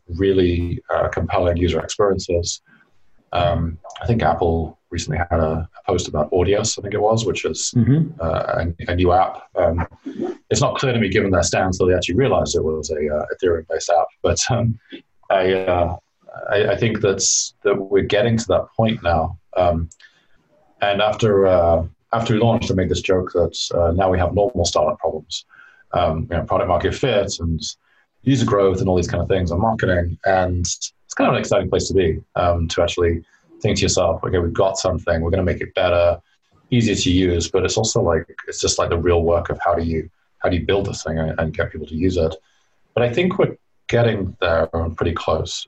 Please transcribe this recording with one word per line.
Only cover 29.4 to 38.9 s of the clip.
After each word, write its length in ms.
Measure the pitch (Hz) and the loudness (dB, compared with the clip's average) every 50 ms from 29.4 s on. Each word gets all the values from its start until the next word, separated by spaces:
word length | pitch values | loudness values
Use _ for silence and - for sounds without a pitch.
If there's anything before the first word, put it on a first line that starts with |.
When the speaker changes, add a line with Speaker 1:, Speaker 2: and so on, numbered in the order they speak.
| 92 85 | 0 -2
Speaker 1:
and 80 | 82 90 | 0 0
marketing. 580 | 110 113 113 110 - 92 92 90 87 87 87 - - | 0 0 0 0 0 0 2 0 0 -2 -6 -4 -2
And 360 | 95 95 92 92 90 90 90 | 0 2 2 2 0 -2 -2
it's 520 | 87 - - - - - - _ _ - - | -4 -4 -6 -8 -10 -14 -14 _ _ -10 -4
kind 140 | - 277 220 | 0 0 2
of 60 | 135 | 2
an 40 | 104 | 0
exciting 300 | - - 110 101 98 87 | 0 0 0 0 0 0
place 180 | - 90 - - | 0 -2 0 0
to 60 | 90 | 2
be, 260 | 95 90 82 80 82 - _ _ | 2 2 2 0 -2 -8 _ _
um, 320 | - 90 87 87 85 82 82 | 0 0 2 2 2 0 0
to 120 | - - | 0 0
actually 420 | 87 85 - - 87 85 82 82 - _ _ _ _ _ - - | 0 0 2 0 0 2 0 -2 -4 _ _ _ _ _ -10 -4
think 160 | - - 95 - | -2 0 0 2
to 40 | - | 0
yourself, 400 | 87 - - 90 85 82 - - | 0 2 2 2 0 0 -2 -2
"Okay, 140 | - 92 90 | -2 0 0
we've 160 | 85 85 82 | 0 0 0
got 240 | - 98 95 95 - | 2 2 2 0 0
something, 440 | - 92 87 85 - 87 85 80 | -2 -2 -2 -2 -2 -2 -2 0
we're 100 | 80 85 | 0 0
gonna 120 | 92 95 92 | 0 0 0
make 180 | 87 80 76 | 0 -2 -2
it 120 | - - - | -6 -6 -2
better, 460 | - 92 90 87 87 87 87 87 85 - _ _ _ _ _ _ _ _ _ | 0 0 2 4 4 4 4 2 0 -4 _ _ _ _ _ _ _ _ _
easier 260 | 127 120 110 104 98 | 2 2 2 2 0
to 140 | 95 - 92 | 0 2 2
use," 400 | 90 92 92 90 87 85 85 - | 2 4 4 2 2 0 -2 -2
but 140 | - 95 90 | 0 0 0
it's 140 | 95 - 110 | 0 0 -2
also 240 | 110 - - 120 | -2 0 0 0
like, 260 | 95 87 82 80 - - - - - - | 0 2 0 0 -2 -6 -12 -16 -14 -12
it's 120 | - - | -8 -4
just 180 | - - - - | -4 -2 -2 -2
like 120 | 90 | -2
the 80 | 87 | 0